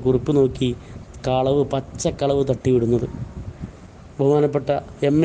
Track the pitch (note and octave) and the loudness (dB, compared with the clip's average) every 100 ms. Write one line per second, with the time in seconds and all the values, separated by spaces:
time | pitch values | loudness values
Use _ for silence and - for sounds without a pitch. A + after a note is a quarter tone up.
0 | B2+ B2+ A#2 D3 C3+ C3 B2+ A#2+ - - | 2 2 2 2 2 2 -2 -2 -10 -18
1 | - - B2+ B2+ C3 C#3+ C#3+ C3+ B2+ - | -16 -8 -2 0 2 2 0 -2 -6 -6
2 | E3+ - C#3 C#3 C3+ B2+ C3+ B2+ A2+ A#2+ | -4 -2 0 0 0 0 2 2 4 0
3 | - - - - - - - - - - | 0 -8 -12 -12 -14 -12 -16 -16 -20 -20
4 | - - C#3 D3 D3 C#3 C3 C#3 - - | -16 -2 2 4 2 0 -2 -4 -4 -2
5 | C#3+ D3 | 0 4